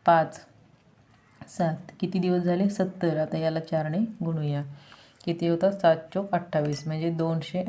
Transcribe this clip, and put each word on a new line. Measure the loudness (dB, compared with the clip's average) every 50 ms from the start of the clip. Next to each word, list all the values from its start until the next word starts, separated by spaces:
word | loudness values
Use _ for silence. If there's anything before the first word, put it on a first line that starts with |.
| 4
पाच, | 4 6 6 4 0 -4 -14 -20 -20 _ -20 -20 _ _ _ _ _ _ _ _ _ _ _ _ _ _ -20 -20 -10
सात, | -4 -2 0 0 0 -4 -8 -12 -8 -6
किती | -4 -2 0 0
दिवस | 2 2 2 2 2
झाले? | 2 2 2 2 2
सत्तर. | 2 0 -2 -2 -2 -2 0 0 2
आता | 0 0 -2 -2
याला | 0 0 0 0 -2
चारने | -4 -2 -2 -2 0 0 0 -2 -2 -2 -4 -4 -4
गुणूया, | -2 -2 -2 -2 -2 -2 -2 -4 -6 -12 -18 -20 -20 -20 -20 -20 -20 _ -10 -6
किती | -4 -4 0 0
होतात? | 0 2 4 2 2 2
सात | 4 4 4 4 4 0 -6 -4
चोक | -4 -4 -2 -2
अठ्ठावीस, | -4 -2 -2 -2 0 0 0 -2 -4 -4
म्हणजे | -6 -4 -2 -2 -2
दोनशे | 0 0 0 0 0 -2 -4 -4 -6 -4 -2